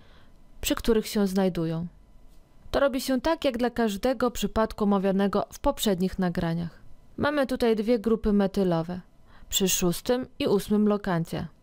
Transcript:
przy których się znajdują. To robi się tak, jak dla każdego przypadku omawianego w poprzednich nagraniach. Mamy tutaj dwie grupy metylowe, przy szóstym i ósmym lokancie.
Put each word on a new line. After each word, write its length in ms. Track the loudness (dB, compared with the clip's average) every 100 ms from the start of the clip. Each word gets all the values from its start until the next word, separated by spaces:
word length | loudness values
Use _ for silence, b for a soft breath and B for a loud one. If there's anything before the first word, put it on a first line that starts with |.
| B B B B -20 -8
przy 140 | -4 -2
których 320 | 2 2 2
się 200 | 0 0
znajdują. 600 | 2 0 0 -4 -4 -8 -12 -20 -20 -20 -20 -20 -20 -4
To 80 | 2
robi 220 | 2 0
się 200 | -2 0
tak, 240 | 0 0 0
jak 120 | 0
dla 120 | -2
każdego 600 | 0 0 0 -2 0 0
przypadku 520 | 0 -2 0 0 0
omawianego 640 | 0 2 2 2 2 0 -4
w 60 | -4
poprzednich 600 | -2 0 0 0 -2 -2
nagraniach. 600 | -2 -2 -2 -4 -6 -10 -20 -20 -16 -4
Mamy 300 | -2 0 -2
tutaj 280 | 0 0 0
dwie 240 | 2 0
grupy 340 | 2 0 2
metylowe, 680 | 2 2 2 0 0 -2 -8 -14 _ -20 b b
przy 200 | 0 0
szóstym 580 | 2 0 0 0 -2 -2 -4
i 80 | 0
ósmym 400 | 0 2 2 2
lokancie. 600 | 2 0 -2 -2 -6 -8 -12